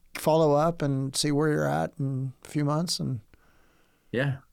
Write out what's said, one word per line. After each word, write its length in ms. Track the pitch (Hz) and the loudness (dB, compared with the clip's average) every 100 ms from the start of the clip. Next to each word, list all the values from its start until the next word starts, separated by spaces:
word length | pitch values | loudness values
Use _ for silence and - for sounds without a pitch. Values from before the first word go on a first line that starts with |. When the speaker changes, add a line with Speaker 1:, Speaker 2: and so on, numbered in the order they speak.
| _ - | _ -4
Speaker 1:
follow 320 | 160 160 156 | 2 4 4
up 280 | 143 165 170 | 4 2 0
and 320 | 143 135 135 - | -2 -2 -2 -2
see 160 | 147 | 0
where 160 | 143 156 | 2 2
you're 180 | 151 147 | 2 0
at 240 | 147 165 - | 0 -2 -4
in 340 | 135 131 135 - | -4 -2 -6 -8
a 40 | - | -6
few 160 | 151 | -2
months 360 | 143 151 170 - | 0 0 -2 -4
and 180 | 139 120 - _ _ _ _ _ _ _ _ | -4 -6 -10 _ _ _ _ _ _ _ _
Speaker 2:
Yeah. 240 | 113 139 131 _ | -4 -2 -4 _